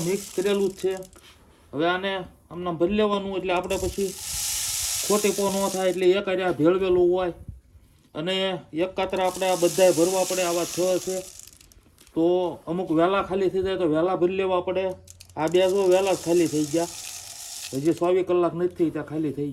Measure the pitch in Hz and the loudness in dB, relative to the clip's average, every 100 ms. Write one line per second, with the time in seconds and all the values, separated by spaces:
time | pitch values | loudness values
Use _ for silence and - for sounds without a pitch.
0 | 170 196 - - 190 202 196 190 190 190 | 0 -4 -4 -4 0 0 0 -2 -4 -4
1 | 185 - - - - _ _ 135 170 180 | -8 -20 -20 -20 -20 _ _ -2 0 0
2 | 196 190 175 - - 170 180 170 175 214 | -4 -6 -8 -16 -18 -10 -6 -2 0 2
3 | 214 202 196 190 185 180 185 185 180 - | 0 0 -4 -4 -2 -2 -2 -2 -4 -2
4 | 196 - - - - - - - - - | -4 -4 -8 -6 -4 -4 -4 -4 -4 -4
5 | - 208 202 190 196 196 196 185 185 180 | 0 2 2 0 0 0 0 0 0 2
6 | 185 190 196 185 185 143 156 185 190 180 | 4 4 2 -2 0 2 2 4 2 4
7 | 180 185 180 165 - - - - _ _ | 4 2 0 -6 -12 -18 -20 -20 _ _
8 | _ - 170 190 190 175 - 151 185 190 | _ -8 -4 -2 -2 -4 -6 -4 -2 -2
9 | 190 185 185 185 185 180 170 175 185 151 | -2 0 -2 0 0 2 2 6 6 6
10 | 165 190 185 185 175 175 165 - 185 180 | 4 2 0 0 0 0 -2 0 0 0
11 | 185 185 - - - - - - _ _ | -2 -6 -8 -14 -20 -20 -20 -20 _ _
12 | - - 165 180 175 127 - 170 175 160 | -10 0 2 2 0 -4 -6 -4 0 2
13 | 175 196 175 196 185 190 185 185 175 151 | 2 2 0 0 0 0 -2 0 0 2
14 | 180 180 175 190 190 185 180 185 190 185 | 2 2 0 0 0 0 0 -2 -2 -4
15 | - - - - 156 180 185 202 190 180 | -14 -20 -14 -4 0 4 4 4 4 4
16 | 196 175 165 175 160 151 147 165 170 - | 4 0 2 2 2 0 0 -2 -2 -6
17 | - - - - - - - 131 151 160 | -14 -14 -14 -16 -14 -12 -8 -2 0 0
18 | 175 185 180 180 170 160 175 180 160 151 | 2 2 2 2 0 0 -2 0 -2 -2
19 | 143 151 156 135 143 | -6 -4 -4 -4 -6